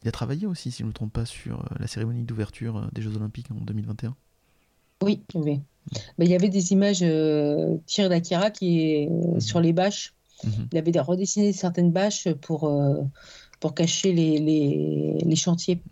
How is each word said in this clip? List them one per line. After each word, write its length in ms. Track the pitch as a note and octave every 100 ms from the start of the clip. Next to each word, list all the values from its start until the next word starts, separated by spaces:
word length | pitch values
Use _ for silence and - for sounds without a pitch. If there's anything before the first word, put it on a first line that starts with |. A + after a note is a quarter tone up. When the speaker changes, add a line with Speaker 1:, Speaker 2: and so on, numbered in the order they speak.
Speaker 1:
il 40 | A2+
a 40 |
travaillé 360 | - A#2+ D3 G#3
aussi, 240 | F3 C3
si 80 | B2
je 40 |
ne 40 | A2+
me 60 |
trompe 180 | G#2+ G#2+
pas, 140 | A#2 A#2
sur, 340 | - - -
euh, 160 | - -
la 80 | A2+
cérémonie 360 | - A2+ A#2+
d'ouverture, 540 | A#2 A2 G#2 - A#2 A2
euh, 100 | G#2
des 80 | A2
Jeux 140 | A2 G#2+
Olympiques 340 | G#2+ A2 A#2+
en 40 | G#2+
deux 180 | G#2+
mille 120 | G#2+ G#2+
vingt 160 | G#2+
et 40 | A2+
un. 80 | C3 _ _ _ _ _ _ _ _
Speaker 2:
Oui, 180 | G3+ G#3 - F3
oui. 200 | D3+ C#3+
Speaker 1:
Mhm. 60 | C#3+ _ - - - -
Speaker 2:
Mais 80 | F3
il 60 |
y 40 | F3+
avait 140 | G3
des 220 | F#3+ F3
images, 320 | F#3+ G3+ F#3+
euh, 720 | F3 D#3 D#3 D3+ D3 D3 D#3+ D#3+ -
tirées 240 | - F#3+
d'Akira 400 | F3 E3+ F3 G#3
qui 300 | G#3+ F#3 E3+ D#3
est, 160 | D3+ D3
euh, 260 | E3 E3+ E3+
Speaker 1:
Mhm. 40 |
Speaker 2:
sur 200 | - F3
les 100 | E3+
bâches. 440 | E3 F#3+ G3+ - - _ -
Speaker 1:
Mhm. 240 | A#2 G#2+ A#2+
Speaker 2:
Il 60 | E3
avait 200 | D#3+ E3+
redessiné 540 | C#3 F3+ F#3+ - G#3
certaines 380 | F#3+ F#3 F3 F3
bâches 360 | E3 G3+ G3+ F3 D3+
pour, 220 | - D#3 D#3
euh, 360 | C#3+ C#3+ C#3+ C#3 - - - - _
pour 160 | D#3 C3+
cacher 360 | E3+ - G3
les, 260 | E3+ D#3+ D3+
les, 800 | D#3 D#3 C#3+ D3+ D3+ D3+ D3+ D#3
les 120 | E3 D#3+
chantiers 460 | F3+ E3+ - F3 -